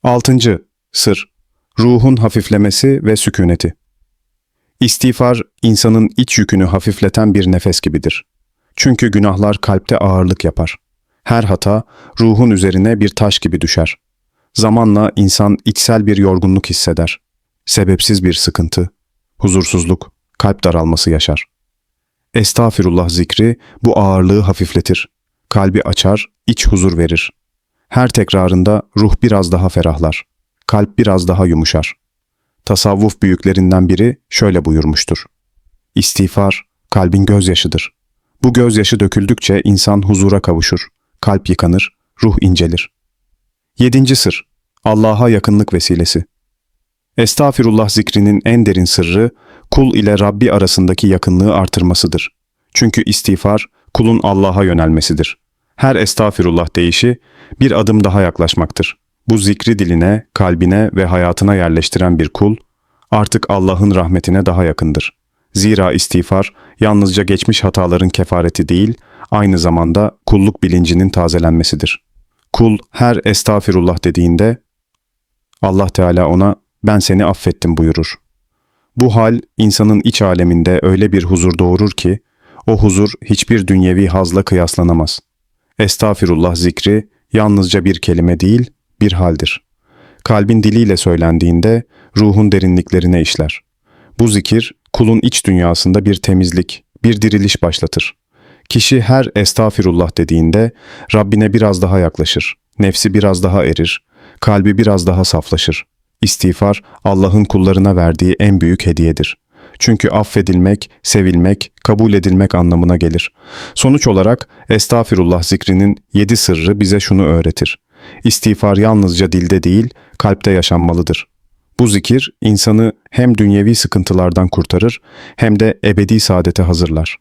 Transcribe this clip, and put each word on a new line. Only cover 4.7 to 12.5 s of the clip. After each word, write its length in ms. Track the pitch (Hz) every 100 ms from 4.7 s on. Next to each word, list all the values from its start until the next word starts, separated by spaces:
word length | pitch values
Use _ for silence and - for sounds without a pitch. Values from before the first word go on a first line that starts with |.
| _
İstiğfar, 640 | 120 - 127 120 123 120 - _
insanın 480 | 117 107 113 113 110 -
iç 200 | 127 -
yükünü 260 | 101 98 92
hafifleten 680 | 95 107 95 98 - 107
bir 180 | 101 92
nefes 300 | 92 98 87
gibidir. 440 | 78 78 80 - _ _ _ _ _ -
Çünkü 360 | 139 120 120
günahlar 460 | 104 101 95 104 101
kalpte 400 | - 95 - -
ağırlık 460 | 98 92 92 92
yapar. 320 | 82 - 82 - _ _ _ _
Her 200 | - 117
hata, 400 | 107 95 101 107 - _ - -
ruhun 300 | 113 107
üzerine 500 | 123